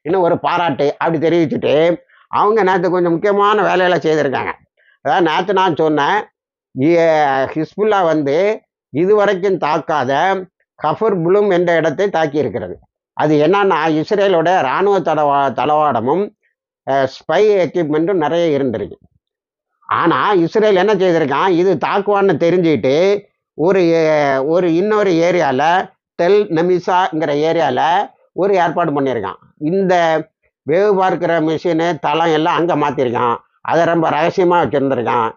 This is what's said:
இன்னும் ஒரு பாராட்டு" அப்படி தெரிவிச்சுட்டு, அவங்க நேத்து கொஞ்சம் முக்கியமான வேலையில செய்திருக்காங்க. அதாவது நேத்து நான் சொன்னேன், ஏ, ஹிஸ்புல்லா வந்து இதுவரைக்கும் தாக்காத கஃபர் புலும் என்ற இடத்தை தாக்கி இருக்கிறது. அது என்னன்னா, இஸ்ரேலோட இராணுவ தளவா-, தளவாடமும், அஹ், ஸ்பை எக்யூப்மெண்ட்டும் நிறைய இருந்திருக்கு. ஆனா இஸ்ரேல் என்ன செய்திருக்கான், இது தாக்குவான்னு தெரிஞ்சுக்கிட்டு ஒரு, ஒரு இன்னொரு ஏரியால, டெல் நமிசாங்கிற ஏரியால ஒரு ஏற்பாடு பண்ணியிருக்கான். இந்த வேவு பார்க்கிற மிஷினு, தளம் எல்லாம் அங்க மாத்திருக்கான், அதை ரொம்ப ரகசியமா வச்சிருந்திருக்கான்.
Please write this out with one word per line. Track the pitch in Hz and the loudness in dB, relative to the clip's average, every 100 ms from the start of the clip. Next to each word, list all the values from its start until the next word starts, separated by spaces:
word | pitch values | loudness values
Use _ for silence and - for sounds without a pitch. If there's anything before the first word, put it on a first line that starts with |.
இன்னும் | 151 190 | -4 0
ஒரு | 170 120 | 0 0
பாராட்டு" | 143 170 170 127 143 - | -2 -2 -2 -2 -2 -2
அப்படி | 165 160 160 | -4 -2 0
தெரிவிச்சுட்டு, | 170 165 - 117 139 170 165 _ _ _ | 0 0 -2 0 2 2 0 _ _ _
அவங்க | 127 196 220 | 0 0 2
நேத்து | 185 185 175 | 2 0 0
கொஞ்சம் | 180 175 | 0 0
முக்கியமான | 165 202 202 202 214 170 | 0 0 2 2 2 0
வேலையில | 180 180 | 2 0
செய்திருக்காங்க. | 170 156 156 143 120 95 - _ _ _ _ | 0 0 0 0 -4 -6 -10 _ _ _ _
அதாவது | 135 175 165 | -2 0 0
நேத்து | 165 180 | 0 0
நான் | 190 190 156 | 0 0 0
சொன்னேன், | 156 151 147 202 - _ _ _ _ 131 | 0 0 0 -2 -4 _ _ _ _ -2
ஏ, | 147 170 165 156 147 135 | 2 2 2 2 2 0
ஹிஸ்புல்லா | 131 160 156 - 214 202 | -2 -4 -8 -4 0 2
வந்து | 170 156 139 151 202 233 - _ _ | 0 0 0 0 0 -2 -10 _ _
இதுவரைக்கும் | 131 185 208 202 190 196 185 | -2 2 2 2 0 -2 -2
தாக்காத | 147 160 143 151 127 139 185 190 180 _ _ - | -2 -2 -2 -2 0 0 0 -2 -6 _ _ -6
கஃபர் | 151 156 220 190 | -4 -2 -2 0
புலும் | 165 202 208 | 2 2 2
என்ற | 175 175 165 | 0 0 0
இடத்தை | 160 139 202 | 0 -2 -2
தாக்கி | 160 160 147 | -2 -2 -2
இருக்கிறது. | 123 101 92 85 _ _ _ | -4 -6 -10 -14 _ _ _
அது | - 151 151 151 | -4 0 2 2
என்னன்னா, | 202 196 160 160 156 | 2 0 0 0 -2
இஸ்ரேலோட | 151 208 196 170 165 185 | -2 0 2 2 2 0
இராணுவ | 135 151 202 196 | 0 0 0 0
தளவா-, | 160 151 147 143 139 | 0 0 2 2 0
தளவாடமும், | 113 131 151 151 117 123 170 202 - _ _ _ _ - | -2 0 2 0 0 -2 -2 -4 -10 _ _ _ _ -4
அஹ், | 139 131 | -2 -2
ஸ்பை | - - 160 | -4 -2 2
எக்யூப்மெண்ட்டும் | 214 202 170 180 156 151 170 | 2 2 0 -2 -2 -2 -2
நிறைய | 190 147 170 170 139 | -2 -2 0 0 0
இருந்திருக்கு. | 135 107 101 - _ _ _ _ _ _ _ _ - | -2 -4 -8 -14 _ _ _ _ _ _ _ _ -4
ஆனா | 113 165 135 180 | -2 0 0 0
இஸ்ரேல் | 196 165 220 214 185 | 0 0 0 2 2
என்ன | 202 | 2
செய்திருக்கான், | 196 185 165 147 143 190 | 2 2 0 0 0 0
இது | 170 190 170 143 | 0 0 0 -2
தாக்குவான்னு | 196 202 202 196 | -2 0 0 0
தெரிஞ்சுக்கிட்டு | 151 170 185 165 135 131 147 190 208 - _ _ | 0 0 2 2 0 0 2 2 0 -6 _ _
ஒரு, | - 165 196 170 165 156 151 143 135 139 | -4 0 2 2 2 2 2 0 0 0
ஒரு | 170 180 | 0 0
இன்னொரு | 165 208 214 196 | 0 0 0 0
ஏரியால, | 165 170 180 143 131 156 180 196 _ _ | 0 0 0 0 0 0 0 -2 _ _
டெல் | - 170 208 208 | -2 2 2 2
நமிசாங்கிற | 160 180 180 185 180 185 156 160 | 0 0 0 0 0 0 -2 -2
ஏரியால | 143 156 170 147 127 143 180 254 _ _ | 0 0 0 0 0 0 0 -2 _ _
ஒரு | - 196 | -4 0
ஏற்பாடு | 190 170 156 170 143 | 2 0 0 -2 -2
பண்ணியிருக்கான். | 135 117 98 - _ _ | -2 -2 -6 -10 _ _
இந்த | 151 196 185 175 165 156 160 _ _ _ 131 | -4 0 2 2 2 0 -4 _ _ _ -2
வேவு | 165 208 190 | 2 2 2
பார்க்கிற | 185 170 185 220 | 0 0 0 0
மிஷினு, | 156 156 180 165 170 160 | 0 -2 -2 0 -2 -2
தளம் | 156 156 170 | -2 0 0
எல்லாம் | 156 170 151 | 0 0 0
அங்க | 170 147 | 0 0
மாத்திருக்கான், | 147 131 127 120 120 117 - _ | -2 -2 -2 0 -2 -2 -8 _
அதை | - 151 | -2 0
ரொம்ப | 170 170 160 | 2 0 0
ரகசியமா | 143 170 196 175 175 139 | 0 0 0 2 2 0
வச்சிருந்திருக்கான். | 143 135 123 117 120 113 | 0 0 -2 -2 -2 -2